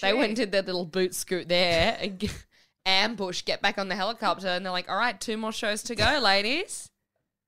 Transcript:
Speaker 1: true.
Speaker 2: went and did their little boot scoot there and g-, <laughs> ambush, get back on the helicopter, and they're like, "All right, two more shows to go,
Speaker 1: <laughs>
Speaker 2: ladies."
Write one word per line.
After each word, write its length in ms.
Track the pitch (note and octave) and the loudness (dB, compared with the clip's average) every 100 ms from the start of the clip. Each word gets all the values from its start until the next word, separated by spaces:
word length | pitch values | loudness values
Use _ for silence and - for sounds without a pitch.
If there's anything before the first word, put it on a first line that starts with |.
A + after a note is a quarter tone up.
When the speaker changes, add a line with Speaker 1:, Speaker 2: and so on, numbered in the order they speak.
| G3 | 2
Speaker 1:
true. 80 | A3+ | 2
Speaker 2:
went 100 | A3+ | 2
and 80 | A3 | 0
did 140 | G#3+ | 0
their 100 | G3 | 0
little 240 | G3 F#3 E3 | 0 -2 -2
boot 300 | F#3 F#3 - | 0 0 -2
scoot 320 | - F3+ E3 | -4 -4 0
there 500 | F3 F3+ E3 F#3+ - | 2 4 4 2 0
and 200 | - F#3 | -6 -4
g-, 100 | G#3 | -6
<laughs> 560 | - - _ _ _ F#3 | -6 -14 _ _ _ 2
ambush, 560 | F#3+ G#3+ A3 F#3 F3 | 4 2 0 -6 -4
get 200 | - D3+ | -4 0
back 160 | G3+ - | 0 0
on 80 | G3 | -2
the 80 | F3+ | -2
helicopter, 520 | F#3+ A#3 G3+ E3+ F#3+ | -4 0 0 0 -2
and 140 | F3+ | -2
they're 80 | F#3 | -2
like, 160 | F3+ F3+ | -4 -2
"All 80 | F#3+ | 0
right, 220 | A#3+ A#3 | 0 -2
two 180 | - A3 | -6 -4
more 140 | A3 | -4
shows 300 | A3 A3 G#3+ | -2 -2 -2
to 120 | - A3+ | -4 0
go, 240 | A3 D4 | 2 4
Speaker 1:
<laughs> 20 | |
Speaker 2:
ladies." 680 | A3 G3 G#3 D4+ - - - _ _ _ _ _ | 4 4 2 -2 -4 -10 -14 _ _ _ _ _